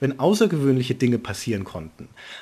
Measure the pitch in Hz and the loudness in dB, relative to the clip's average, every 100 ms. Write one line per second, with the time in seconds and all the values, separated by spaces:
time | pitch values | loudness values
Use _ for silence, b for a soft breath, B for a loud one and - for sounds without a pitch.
0 | 135 135 143 208 214 165 139 131 123 117 | -4 2 2 4 2 4 2 2 2 2
1 | 123 120 - 98 - 104 95 90 80 - | 2 2 -2 -8 -4 -4 -4 -10 -12 -16
2 | - - B B | -20 -18 B B